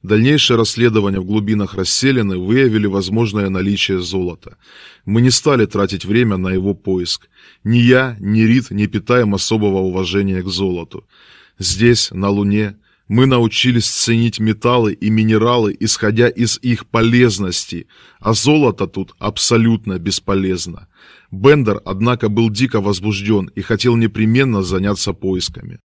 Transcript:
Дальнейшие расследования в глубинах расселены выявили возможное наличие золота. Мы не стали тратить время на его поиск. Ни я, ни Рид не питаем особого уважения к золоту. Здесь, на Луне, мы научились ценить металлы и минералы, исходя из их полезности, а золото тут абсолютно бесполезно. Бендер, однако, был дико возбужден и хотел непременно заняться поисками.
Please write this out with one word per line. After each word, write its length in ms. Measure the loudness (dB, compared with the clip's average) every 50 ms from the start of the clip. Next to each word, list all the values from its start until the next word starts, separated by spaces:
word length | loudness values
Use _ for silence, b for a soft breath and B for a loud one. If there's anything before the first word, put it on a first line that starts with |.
Дальнейшие 540 | 0 2 2 2 4 4 2 2 2 2 2
расследования 640 | 2 0 -2 0 2 2 2 2 2 0 0 -2 -2
в 40 | -4
глубинах 500 | -2 -2 -2 0 0 -2 -2 -2 -4 -4
расселены 640 | -6 -4 -2 -2 0 0 0 0 0 -2 -2 -4
выявили 500 | -4 -2 0 2 2 4 4 2 2 0
возможное 600 | 0 0 -2 -2 -2 -2 -2 -2 -2 -2 -2 -2 -2
наличие 520 | -2 -2 -2 -2 -2 -2 -2 -2 -2 -4
золота. 560 | -4 -4 -4 -4 -4 -4 -8 _ _ -20 -20 B B B B B B B B B B
Мы 160 | 0 2 4
не 100 | 4 4
стали 360 | 2 2 2 2 2 2 0
тратить 380 | 0 0 -2 -2 -2 -4 -8 -4
время 320 | 0 0 2 2 2 0
на 120 | -2 -2 -2
его 260 | -2 -2 -2 -2 -4
поиск. 540 | -4 _ -4 -4 -4 -4 -6 -8 -10 _ b b b b b b b _
Ни 140 | 0 2 4
я, 380 | 6 6 6 4 4 0 -6 -8
ни 220 | -4 0 2 2
Рид 300 | 4 4 2 2 0 -2
не 180 | -4 -4 -4 -2
питаем 460 | -4 -6 -2 0 0 2 2 2 0
особого 440 | -2 -2 -2 -2 0 0 0 0 0
уважения 640 | -2 -2 -2 -4 -4 -2 -2 -2 -2 -2 -4 -4
к 60 | -4 -6
золоту. 560 | -6 -4 -4 -4 -4 -6 -8 _ -16 -20 _ b b b b b b b b b b b
Здесь, 500 | -6 -6 0 2 4 4 4 4 0 -4
на 200 | -4 -4 -2 -2
Луне, 480 | 0 0 0 0 0 0 -2 -4 -8 _ _ _ _ _ _
мы 200 | -2 2 2 4
научились 600 | 4 4 2 2 0 0 0 0 2 2 0 0
ценить 540 | -2 -2 -2 -2 0 0 0 0 0 -2 -2
металлы 540 | -2 -2 -2 0 0 0 2 2 0 0 -2
и 160 | _ -2 0
минералы, 640 | 2 2 2 2 2 2 2 2 2 2 0 0 -2 -4
исходя 500 | -4 -4 -2 0 0 0 2 2 2 2
из 300 | 2 0 -2 -2 -2 -4
их 240 | -2 -2 -2 -2 -4
полезности, 1000 | _ 0 0 2 4 4 4 4 4 2 -2 -6 -6 -6 -8 -8 -8 -12 -14 -14 b b b b b b b
а 140 | -2 -2
золото 540 | 0 2 2 2 4 4 4 2 0 -2 -6
тут 280 | -6 -6 -8 -10 -10 _ _
абсолютно 800 | -8 -6 -4 -4 -2 0 2 2 4 2 0 0 -2 -6 -6 -4
бесполезно. 880 | -4 -4 -4 -4 _ -2 -2 -2 0 -2 -4 -4 -6 -10 -14 -16 -20 _ b b b b b b b b
Бендер, 520 | -10 2 4 4 6 6 4 0 -2 -4 _
однако, 460 | -8 -4 -2 0 0 0 0 -2 -2
был 180 | 0 2 0 0
дико 320 | 0 0 -2 0 0 -2
возбужден 720 | 0 0 -2 -2 -2 -4 -4 -2 0 0 0 0 0 -4 _
и 60 | -12
хотел 360 | -4 -4 -4 0 2 2 2
непременно 680 | 2 2 0 0 0 0 2 2 2 2 2 0 -2
заняться 500 | -2 -2 -2 -2 0 -2 -2 -2 -4 -6
поисками. 680 | -6 -4 -4 -4 -4 -2 -4 -8 -10 -14 -16 -16 -18 -18 _